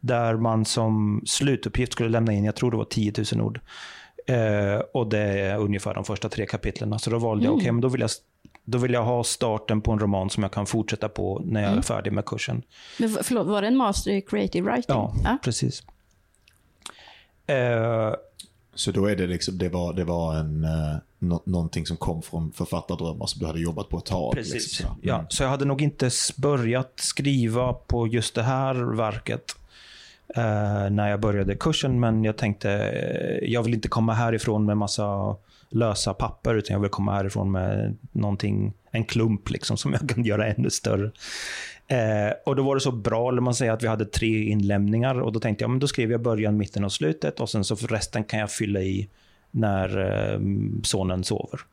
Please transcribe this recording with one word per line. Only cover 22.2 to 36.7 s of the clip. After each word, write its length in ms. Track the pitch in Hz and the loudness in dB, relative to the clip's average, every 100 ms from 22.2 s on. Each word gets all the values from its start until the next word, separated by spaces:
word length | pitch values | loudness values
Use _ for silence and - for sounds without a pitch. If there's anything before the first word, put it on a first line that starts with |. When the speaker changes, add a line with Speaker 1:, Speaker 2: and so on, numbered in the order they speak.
Speaker 3:
från 300 | - 85 80 | -6 -4 -6
författardrömmar 720 | - - 85 - - 82 80 - | -4 -4 -4 -4 -4 -4 -6 -6
som 140 | - | -4
du 60 | 82 | -4
hade 140 | 80 | -2
jobbat 280 | 85 80 98 | -4 -4 -6
på 100 | 85 | -8
ett 60 | |
tag, 280 | - 92 67 | -4 -4 -2
Speaker 1:
Precis. 180 | 65 110 | -2 -4
Speaker 3:
liksom, 320 | 117 - - - | -6 -6 -6 -6
så. 80 | - | -4
Speaker 1:
Ja, 120 | - | -2
Speaker 3:
Mm. 120 | 117 - | -2 -2
Speaker 1:
så 140 | - | -2
jag 80 | 135 | 0
hade 140 | 135 | 2
nog 180 | 139 139 | 0 2
inte 240 | 151 - 127 | 0 2 0
s-, 300 | - - - | 0 -2 0
börjat 560 | 143 143 117 123 127 - | 0 2 2 0 -2 -6
skriva 760 | - - 139 139 113 117 127 | -6 -2 2 2 2 2 0
på 340 | 120 - 123 117 | -2 -2 0 2
just 280 | 117 113 | 2 0
det 80 | - | 0
här 320 | 117 131 135 127 120 113 | 0 2 0 0 0 0
verket, 600 | 110 110 - 117 - - - - - - - - _ | 0 -2 -6 -6 -8 -16 -16 -20 -20 -20 -20 -20 _
eh, 560 | - 113 104 104 104 101 | -2 0 2 0 0 2
när 180 | 101 104 | 2 2
jag 120 | 101 | 2
började 340 | 107 101 98 | 2 2 0
kursen, 460 | 101 165 156 139 123 | 0 0 0 2 2
men 240 | 113 110 | 2 2
jag 120 | 110 107 | 2 0
tänkte, 340 | 110 98 104 | -2 0 0
eh, 760 | 101 104 - - - - - - | 0 0 -2 -2 -2 -2 -2 0
jag 120 | 120 | 0
vill 120 | 117 | 0
inte 140 | 117 - | 0 0
komma 240 | 117 113 | 0 2
härifrån 520 | 110 117 113 - 107 104 | 2 2 0 2 2 2
med 100 | 104 | 2
massa 600 | 101 - 104 98 101 101 _ - _ | 0 0 0 0 -2 -4 _ -20 _
lösa 460 | 113 113 101 - | 0 2 2 -2
papper, 400 | - 113 - - | -2 -4 -2 0
utan 200 | 110 - | 0 2